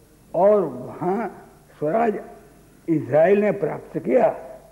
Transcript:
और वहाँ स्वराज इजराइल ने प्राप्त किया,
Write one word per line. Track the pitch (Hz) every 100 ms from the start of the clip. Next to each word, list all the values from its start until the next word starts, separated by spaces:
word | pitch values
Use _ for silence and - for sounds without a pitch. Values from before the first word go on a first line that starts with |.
| _ _ _
और | 165 196 208
वहाँ | 165 123 131 - 175 196 214 - - - _ -
स्वराज | 151 220 233 202 - - - - _ _ -
इजराइल | 160 117 143 170 202
ने | 208
प्राप्त | 185 151 147 - 160
किया, | - 254 165 - - - -